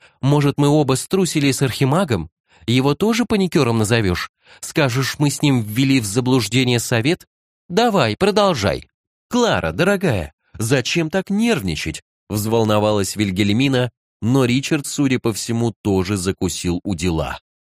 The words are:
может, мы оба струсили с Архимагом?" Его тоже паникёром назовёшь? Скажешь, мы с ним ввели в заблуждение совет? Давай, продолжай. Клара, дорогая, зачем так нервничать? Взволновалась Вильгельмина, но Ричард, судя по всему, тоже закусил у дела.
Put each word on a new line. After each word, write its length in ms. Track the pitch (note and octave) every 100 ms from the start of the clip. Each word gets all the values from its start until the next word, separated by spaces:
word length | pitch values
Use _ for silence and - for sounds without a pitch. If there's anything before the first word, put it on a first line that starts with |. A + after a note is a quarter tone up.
| _ _
может, 380 | C3 D3 C#3+ C#3
мы 100 | C#3+
оба 280 | D3+ C3 C3
струсили 560 | - F#3+ F3 D#3 C#3
с 100 | B2+
Архимагом?" 680 | C3+ - C3+ D#3+ F3+ G2+ D#2 _ _ _ -
Его 280 | B2+ C3+ D3
тоже 300 | G#3+ A#3 A#3+
паникёром 520 | G#3+ F#3 - B2 A2+
назовёшь? 520 | G#2 A#2 G2 F2 - _ _ -
Скажешь, 600 | - - C#3 B2+ B2+ -
мы 100 | C#3
с 120 | -
ним 200 | D3 B2+
ввели 380 | G#2 G#2+ C3+ C3+
в 60 | G#2
заблуждение 760 | A2 B2 C3 G#2+ B2 B2 A#2+
совет? 460 | - A#2 B2 F#3 _ _ _ _ -
Давай, 460 | F3 A#3+ G3+ A2+ G#2
продолжай. 720 | G3 G3+ G3+ C#3+ G2 C2 - _ _ _ -
Клара, 420 | B3 A3+ G#2 D#2+
дорогая, 640 | D#2+ F3+ G3 F3+ G#2 D2 _ _ -
зачем 520 | A2 C3+ - E3+ D#3+
так 200 | F#3+ -
нервничать? 720 | G3+ A#3 F#3 F#2+ D2+ D#2+ D2+ - _ -
Взволновалась 840 | G#2 G#2+ A#2 G#2+ G#2+ G#2+ G#2 F#2+ G2+
Вильгельмина, 760 | G#2 F#2 G2+ G#2+ C#3 C3 B2 - _ _
но 240 | G#2+ C3+ A#2+
Ричард, 420 | B2+ - D#3 -
судя 320 | - C#3 B2+
по 140 | A#2
всему, 400 | G2+ - A#2 A#2 -
тоже 340 | G#2+ F#2+ F2+ G2+
закусил 640 | F#2 F#2 F#2 - F2+ E2+
у 120 | - E2+
дела. 440 | F2 D#2+ C#2 - _ _